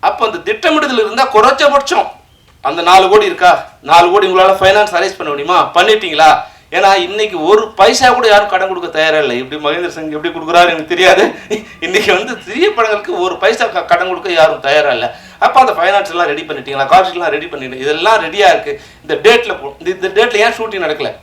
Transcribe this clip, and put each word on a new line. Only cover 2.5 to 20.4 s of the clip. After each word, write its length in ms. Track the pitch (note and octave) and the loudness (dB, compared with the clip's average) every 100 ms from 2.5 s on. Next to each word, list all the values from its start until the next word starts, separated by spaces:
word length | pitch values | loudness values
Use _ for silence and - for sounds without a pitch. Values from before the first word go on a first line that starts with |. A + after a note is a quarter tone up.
| _ | _
அந்த 200 | - E3 | -8 -4
நாலு 260 | E3+ F#3 F#3 | 4 4 6
கோடி 180 | G#3 G3+ | 4 2
இருக்கா, 400 | E3 F3+ D#3+ - _ | 2 2 2 -2 _
நாலு 280 | C3+ D#3+ - | 2 4 4
கோடி 160 | G3 F#3+ | 2 2
உங்களால 280 | F#3 F#3+ F#3+ | 2 2 4
ஃபைனான்ஸ் 340 | F#3+ G3+ G#3 F3 | 2 2 2 -2
அரேஞ்ச் 180 | F#3+ F#3+ | -4 -6
பண்ண 140 | D#3 | -8
முடியுமா, 400 | C#3+ C#3+ F3 C#3+ | -8 -2 0 0
பண்ணிட்டீங்களா? 680 | E3+ G#3+ G#3+ G3 D3+ D#3 D3 - - _ | 0 2 2 0 2 4 4 -2 -18 _
ஏன்னா 240 | E3 G3 | 0 2
இன்னைக்கு 480 | G3 F3 G3+ G#3+ F3+ | 2 0 -4 -4 -2
ஒரு 260 | D#3 G#3+ A3 | 2 2 2
பைசா 440 | - G3+ B3+ B3+ | 2 2 4 2
கூட 160 | A#3+ A3+ | 2 4
யாரும் 200 | G#3 G#3 | 4 4
கடன் 200 | F#3 F#3+ | -2 -2
கொடுக்க 200 | F3+ E3+ | -6 -6
தயாரா 300 | D#3 D#3 D#3 | -2 0 0
இல்லை. 200 | C#3+ A#2+ | 0 -4
இப்படி 260 | C3 D3+ | -6 -6
மகேந்திர 240 | D3+ E3 F3 | -4 -4 -6
சிங் 220 | E3 D#3 | -8 -10
எப்படி 220 | D3+ E3 | -6 -6
கொடுக்குறாரு 300 | E3 D#3+ E3+ | -8 0 2
எனக்கு 220 | F3 E3 D#3 | 4 0 -6
தெரியாது. 480 | F3 F#3 F#3 A3 - - G#3+ - - | 0 4 4 2 -2 -8 -10 -10 -12
இன்னைக்கு 340 | E3+ F#3+ G3+ | -4 -2 0
வந்து 220 | F#3 G#3+ B3 | -2 -2 -10
சிறிய 280 | - A3+ G#3 | -10 -2 -2
படங்களுக்கு 480 | G#3+ A3 G#3 G#3 F3+ | 0 -2 -2 -4 -4
ஒரு 160 | F3+ F3 | -4 0
பைசா 280 | G3 A#3 | -2 0
க-, 200 | A#3 F#3 | -2 -4
கடன் 240 | E3+ F3 F3+ | -2 0 0
கொடுக்க 220 | F3 G3 | -6 -4
யாரும் 300 | E3+ D#3+ D#3+ | 2 2 2
தயாரா 300 | C#3 D3+ D3 | -2 0 0
இல்லை. 180 | A#2+ A#2 - - - | -2 -4 -8 -20 -2
அப்ப 220 | - F#3 | 2 4
அந்த 120 | G3 | 2
ஃபைனான்ஸ் 380 | F3+ F3 G3+ G3 | 2 0 0 -2
எல்லாம் 160 | E3 E3+ | -4 -2
ரெடி 160 | D3 | -4
பண்ணிட்டீங்களா, 440 | D#3 C#3+ C3 C#3 C3+ | -8 -10 -8 -6 2
காஸ்ட் 260 | E3 F#3 | 2 2
எல்லாம் 160 | F3+ E3+ | -2 -4
ரெடி 180 | D3 E3+ | -4 -6
பண்ணிட்டீங்களா, 340 | D3 B2+ B2+ | -12 -12 -6
இதெல்லாம் 440 | C#3 D#3 F#3+ A3 | -4 -2 2 0
ரெடியா 240 | E3 G3+ F#3+ | 0 2 2
இருக்கு, 320 | D#3 - C#3 - - | 2 -2 -10 -12 -20
இந்த 140 | - | -8
டேட்ல 460 | D3+ G#3+ A#3+ A#3 F#3 | 0 2 2 0 -8
போ-, 140 | C#3 - | -10 -10
இந்த, 280 | E3 F#3 F#3 | -8 -6 -4
இந்த 20 | |
டேட்ல 280 | G3 A#3+ | 0 0
ஏன் 160 | G#3+ | 0